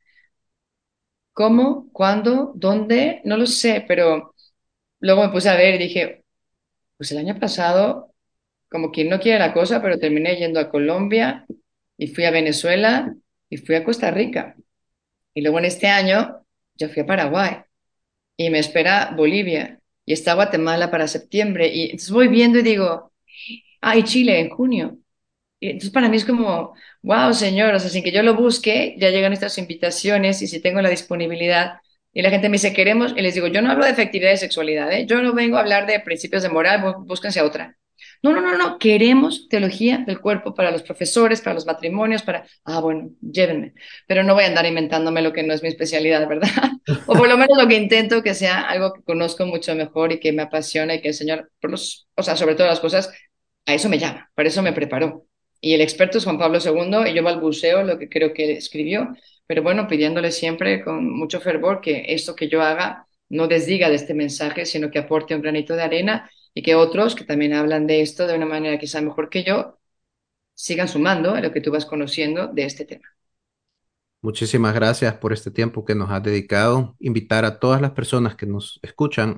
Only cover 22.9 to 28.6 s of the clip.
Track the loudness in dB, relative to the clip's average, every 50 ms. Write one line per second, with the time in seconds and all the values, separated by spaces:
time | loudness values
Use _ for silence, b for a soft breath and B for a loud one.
22.9 | -2 -4 -8 _ _ _ _ B B B B B -18 B B B B B 0 4
23.9 | 4 4 4 4 4 2 4 4 4 4 2 0 -2 -2 0 0 0 0 -2 -4
24.9 | -8 -12 _ _ _ _ _ _ _ _ _ _ _ -10 -8 -8 -8 -8 -6 -2
25.9 | 2 2 4 4 4 2 2 2 0 0 0 0 -2 -4 -6 -8 B B B B
26.9 | B B -2 2 2 4 4 4 2 2 0 0 2 2 2 4 2 2 0 -2
27.9 | -4 -4 -2 0 2 4 4 4 4 4 4 2 2 2